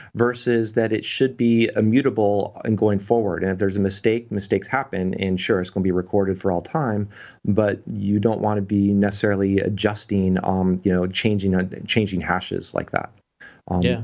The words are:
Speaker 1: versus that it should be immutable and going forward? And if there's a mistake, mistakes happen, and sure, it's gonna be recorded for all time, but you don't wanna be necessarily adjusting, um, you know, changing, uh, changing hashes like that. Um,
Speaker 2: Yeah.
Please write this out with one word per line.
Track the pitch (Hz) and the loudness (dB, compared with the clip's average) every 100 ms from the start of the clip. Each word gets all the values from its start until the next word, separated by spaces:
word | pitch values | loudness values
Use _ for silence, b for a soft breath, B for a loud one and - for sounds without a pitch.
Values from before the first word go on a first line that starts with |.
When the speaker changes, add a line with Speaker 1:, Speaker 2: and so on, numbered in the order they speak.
| B | B
Speaker 1:
versus | 107 120 120 - 117 110 | 0 0 0 0 0 0
that | 117 110 | 0 0
it | 107 | 0
should | - - 131 123 | -4 0 0 2
be | 117 117 113 107 | 2 4 2 2
immutable | 110 120 143 110 104 101 - - | 2 4 2 0 0 0 -2 -6
and | 117 107 | -2 0
going | 107 101 | 2 0
forward? | 98 117 104 82 | 0 0 2 0
And | 92 | -2
if | 95 | 0
there's | 101 98 | -2 0
a | |
mistake, | 98 - 117 117 117 | -2 0 0 0 -4
mistakes | 104 - 98 - | -6 -2 -2 -2
happen, | 131 135 95 92 | -4 -4 -4 -4
and | - 95 92 | -2 -2 -2
sure, | - 101 | 0 -2
it's | 90 | -2
gonna | 101 | -2
be | 92 | 0
recorded | 90 90 104 95 92 | 0 0 0 0 0
for | 98 | -2
all | 87 | -2
time, | - 160 131 104 104 B B B | -2 -2 -2 -2 -4 B B B
but | - 101 104 - - | -2 2 2 -2 -6
you | 107 101 104 | -6 0 2
don't | 113 98 | 2 0
wanna | 104 104 | 0 -2
be | 98 104 101 | 0 2 4
necessarily | 101 101 101 107 98 98 98 | 4 2 2 0 2 2 2
adjusting, | 92 101 104 104 - 101 95 92 | 0 -2 -2 -2 -2 0 2 2
um, | - 95 92 92 | 0 0 2 0
you | 98 | 2
know, | 90 92 | 0 0
changing, | 95 110 104 95 | 0 0 2 2
uh, | 92 92 - - | 0 -2 -6 -2
changing | 117 101 92 | 0 0 -2
hashes | 80 90 - - - | -2 -4 -4 -8 -4
like | - - | -6 -4
that. | - - _ _ _ B B - | -6 -6 _ _ _ B B -4
Um, | 90 | 0
Speaker 2:
Yeah. | 104 117 | 2 0